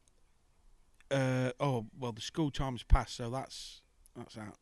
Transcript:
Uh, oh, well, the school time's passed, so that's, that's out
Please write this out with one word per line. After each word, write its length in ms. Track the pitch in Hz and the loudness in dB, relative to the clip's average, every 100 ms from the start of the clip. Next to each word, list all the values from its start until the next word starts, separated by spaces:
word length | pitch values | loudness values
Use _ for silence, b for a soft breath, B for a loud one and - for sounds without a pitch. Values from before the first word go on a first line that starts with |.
| - _ - _ _ _ - - - - - | -18 _ -20 _ _ _ -20 -20 -20 -20 -2
Uh, 420 | 139 131 127 127 123 | 2 4 2 0 0
oh, 280 | 143 127 107 - | 0 0 -2 -6
well, 140 | 123 | -6
the 100 | 110 | -4
school 300 | - - 156 | -6 0 0
time's 320 | - 139 123 | 0 -2 -4
passed, 320 | - - 113 - | 6 6 6 -4
so 160 | 117 | -6
that's, 500 | 127 - - - - _ _ - - | -4 -6 -10 -14 -16 _ _ -20 -16
that's 220 | - 110 | -14 -12
out 200 | 104 - | -12 -14